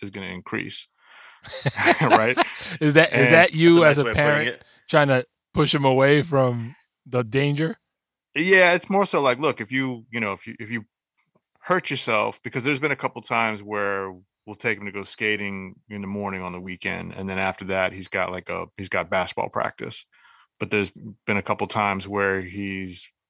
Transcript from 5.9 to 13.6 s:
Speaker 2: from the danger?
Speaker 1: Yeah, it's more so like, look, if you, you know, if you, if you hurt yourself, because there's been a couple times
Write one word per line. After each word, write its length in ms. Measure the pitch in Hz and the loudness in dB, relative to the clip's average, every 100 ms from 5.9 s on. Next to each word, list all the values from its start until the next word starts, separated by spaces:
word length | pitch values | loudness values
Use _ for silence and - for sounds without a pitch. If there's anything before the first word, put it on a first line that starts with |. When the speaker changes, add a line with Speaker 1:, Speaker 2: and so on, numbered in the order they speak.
| 131 139 147 | 6 6 4
Speaker 2:
from 520 | 147 139 127 120 117 - _ _ - | 4 2 2 0 -6 -14 _ _ -6
the 160 | 123 | -4
danger? 540 | 110 131 143 143 160 - _ _ _ _ _ | 0 0 0 0 -2 -6 _ _ _ _ _
Speaker 1:
Yeah, 400 | 147 180 190 180 | -2 4 6 6
it's 160 | 180 - | 4 0
more 160 | 196 190 | 0 2
so 160 | 165 | 2
like, 160 | 135 123 | 2 2
look, 240 | 151 120 | 0 -2
if 100 | 104 | -4
you, 320 | 131 131 117 110 | -4 -4 -6 -8
you 100 | 117 | -6
know, 120 | 104 | -4
if 120 | 98 113 | -6 -10
you, 80 | - | -14
if 100 | 107 | -10
you 140 | 117 101 _ _ _ _ _ _ _ | -10 -10 _ _ _ _ _ _ _
hurt 280 | - 180 - | -2 -2 -2
yourself, 520 | 139 - 107 107 - | -6 -2 0 -2 -6
because 220 | 117 131 | -10 -6
there's 160 | 127 135 | -4 -2
been 100 | 147 | -2
a 40 | 135 | -4
couple 260 | 131 120 | -6 -8
times 400 | - 120 113 104 | -4 -2 -2 -4